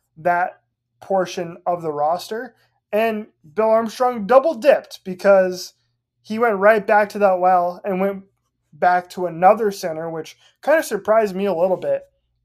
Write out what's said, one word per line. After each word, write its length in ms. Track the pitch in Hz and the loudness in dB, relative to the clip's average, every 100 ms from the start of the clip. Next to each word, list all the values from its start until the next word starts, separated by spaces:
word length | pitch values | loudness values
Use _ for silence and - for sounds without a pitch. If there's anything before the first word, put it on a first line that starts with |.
| _ - | _ -8
that 460 | 160 175 180 - _ _ _ _ | -4 -2 -4 -8 _ _ _ _
portion 560 | - 190 180 196 170 165 - | -4 -4 -2 -6 -10 -8 -6
of 160 | 175 | -4
the 100 | 165 | -4
roster. 640 | 147 147 175 - 220 254 _ _ _ _ | -4 -2 -4 -6 -12 -12 _ _ _ _
And 340 | 208 226 214 220 _ 151 | -2 -2 -4 -10 _ _
Bill 160 | 147 220 | -2 0
Armstrong 560 | 220 226 - 247 240 196 | 2 0 -2 -2 -2 2
double 280 | 254 294 | 4 4
dipped, 500 | 247 285 175 - - | 2 2 2 0 -16
because 720 | - 185 196 196 185 180 - _ _ _ _ _ | -14 -2 4 4 2 -4 -12 _ _ _ _ _
he 180 | - 214 | -10 -2
went 200 | 233 196 | 0 2
right 280 | 202 220 202 | 4 4 4
back 220 | 208 208 | 2 2
to 100 | 208 | 0
that 220 | 202 185 | 0 2
well 400 | 180 185 175 180 | 2 2 0 -4
and 160 | 208 185 | -6 -2
went 240 | 196 196 196 _ _ _ _ | -2 -4 -12 _ _ _ _
back 380 | 147 180 180 180 | -2 0 0 -2
to 160 | - 180 | -6 -8
another 440 | 165 185 220 214 | 2 4 6 2
center, 400 | 196 180 156 165 | -4 -8 -8 -8
which 280 | 165 160 - _ _ | -10 -12 -18 _ _
kind 180 | - 320 | 0 0
of 60 | - | 0
surprised 500 | 208 - 220 208 185 | -6 0 0 0 -2
me 80 | |
a 100 | 202 | -4
little 220 | 165 185 180 | -2 -2 -2
bit. 280 | 143 139 - _ _ _ | -4 -6 -6 _ _ _